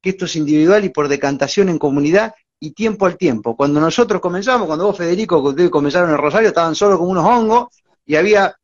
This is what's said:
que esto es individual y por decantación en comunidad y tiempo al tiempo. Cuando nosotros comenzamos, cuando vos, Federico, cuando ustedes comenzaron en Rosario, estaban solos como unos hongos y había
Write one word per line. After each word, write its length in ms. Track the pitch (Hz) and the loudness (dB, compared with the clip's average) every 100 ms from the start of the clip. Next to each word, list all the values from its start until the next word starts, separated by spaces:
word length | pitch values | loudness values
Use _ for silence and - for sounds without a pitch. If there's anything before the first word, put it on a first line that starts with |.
que 80 | 190 | -6
esto 160 | 190 175 | -6 -8
es 100 | 165 | -6
individual 480 | 147 151 160 208 | 0 2 4 2
y 60 | 196 | 2
por 180 | - 147 | -2 -2
decantación 640 | 143 143 139 - - 190 | -2 -2 -2 -2 0 0
en 80 | 156 | 0
comunidad 560 | 147 143 147 190 220 - _ _ | -2 0 2 0 0 -10 _ _
y 120 | 156 | -16
tiempo 340 | - 220 208 190 | -6 -6 0 -2
al 100 | 175 | 0
tiempo. 380 | 170 110 117 117 | -2 -2 -6 -2
Cuando 240 | 143 147 | 0 2
nosotros 400 | 160 160 226 190 | 0 0 0 0
comenzamos, 460 | 180 180 202 254 175 | -4 -4 -2 -2 -2
cuando 200 | 156 202 | -2 -2
vos, 100 | 190 | -2
Federico, 380 | 170 180 208 165 | -4 -2 0 0
cuando 140 | 139 | 0
ustedes 180 | 139 175 | 0 0
comenzaron 400 | 160 143 170 175 | 2 0 0 0
en 80 | 147 | 0
Rosario, 320 | 147 185 220 | 0 0 2
estaban 240 | - 165 | 0 -2
solos 240 | 156 202 185 | 0 2 2
como 140 | 175 | 0
unos 140 | 185 170 | 0 2
hongos 420 | 240 220 240 240 _ _ _ - | 2 2 0 -2 _ _ _ -2
y 100 | 151 | 0
había 400 | 190 208 185 - | 2 2 2 -4